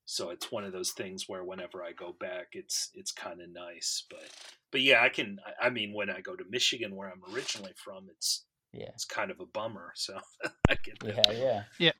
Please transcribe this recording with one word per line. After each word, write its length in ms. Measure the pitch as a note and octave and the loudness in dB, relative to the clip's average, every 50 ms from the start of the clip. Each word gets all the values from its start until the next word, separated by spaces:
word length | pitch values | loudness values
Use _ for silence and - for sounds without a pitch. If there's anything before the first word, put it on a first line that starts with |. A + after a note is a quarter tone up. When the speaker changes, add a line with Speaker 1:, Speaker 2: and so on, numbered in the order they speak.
| _ - | _ -6
Speaker 1:
So 220 | - - G2 E2+ | -4 -4 -4 -4
it's 220 | F2 - - - | -6 -6 -6 -4
one 120 | B2 G#2+ G2+ | -4 -4 -4
of 80 | G2 | -4
those 200 | F#2 F#2 F2+ - | -4 -4 -4 -4
things 360 | - - A2 F#2+ F#2+ F#2 - - | -4 -4 -6 -6 -6 -8 -6 -6
where 160 | G2+ F#2 F2+ | -6 -6 -6
whenever 400 | F2+ F#2+ F#2+ F2+ F2 - F#2 F2 | -6 -6 -6 -8 -8 -8 -8 -8
I 80 | E2+ | -8
go 220 | E2+ - F2+ F2 F2 - | -8 -8 -10 -10 -8 -6
back, 300 | - F#2 F2+ F2+ - - | -6 -4 -4 -6 -6 -8
it's, 400 | - G2 F2+ - - - - - - | -10 -12 -6 -4 -2 -2 -2 -4 -8
it's 180 | G2+ F#2+ - | -8 -8 -8
kinda 360 | - - - - E2+ F2 F2 F2 | -8 -6 -8 -8 -8 -10 -12 -12
nice. 580 | E2+ E2+ F2 F2 E2+ E2 - - - - - - | -12 -10 -10 -10 -8 -4 -4 -2 -2 -2 -4 -8
But, 200 | - - - - - - - - - - _ _ | -12 -16 -16 -16 -16 -18 -18 -18 -20 -20 _ _
but 100 | - C3+ | 0 4
yeah, 200 | C3 C3+ B2+ A#2 | 8 10 10 10
I 80 | A#2+ C3 | 10 8
can, 300 | - - C3 G#2 G2+ G2 - - - - | 6 2 -2 -2 -4 -8 -10 -12 -4 2
I, 40 | A#2 | 2
I 40 | B2 | 2
mean, 220 | B2+ A#2 G#2+ G#2 G#2 | 2 2 -2 -2 -2
when 180 | G#2 G2+ G2+ | -2 -2 -2
I 100 | - G2+ | -4 -4
go 140 | F#2+ - - | -6 -8 -8
to 80 | - - F#2 | -10 -8 -4
Michigan, 480 | A2 B2 - - - A#2+ A2+ G2+ G2 | 0 2 2 2 2 0 -2 -6 -6
where 140 | G2 G2 F#2+ | -8 -10 -10
I'm 140 | F2+ F#2 F2+ F#2 G#2 | -10 -12 -12 -6 -6
originally 400 | B2+ C#3 - - A#2 G2 F#2+ F2+ | -4 -4 -4 -4 -6 -8 -12 -14
from, 320 | - - G2+ G2 F#2+ F#2+ F#2 | -14 -14 -14 -14 -14 -16 -18
it's, 340 | E2 _ - - - - - _ _ _ _ _ | -10 _ 0 0 0 0 -4 _ _ _ _ _
Speaker 2:
Yeah. 180 | - - - - - | -14 -12 -12 -10 -8
Speaker 1:
it's 100 | - - | -8 -8
kind 280 | - - - G#2 G2 | -4 -2 -2 -2 -2
of 80 | F2+ - | -4 -8
a 80 | - - | -10 -8
bummer. 440 | - G#2+ G#2+ A2+ A2 F#2 E2+ F2 - | -6 -4 -4 -4 -6 -8 -12 -12 -8
So 240 | - - - G2 F#2 - - - - - | -6 -6 -6 -6 -10 -12 -14 -8 -6 -6
<laughs> 260 | - - _ - - | -6 2 _ 6 6
I 60 | - - - | 6 6 2
get 160 | - - - | 0 -4 -4
that. 160 | - A2 G#2 | -4 -2 6
Speaker 2:
Yeah, 160 | A2+ G#2+ G#2 | 6 6 6
yeah. 320 | A2 A#2 C3 C3 A2+ G#2 G#2 - - - | 6 4 2 2 2 2 0 -6 2 6
Speaker 3:
Yeah, 120 | E3+ D#3+ - | 6 6 6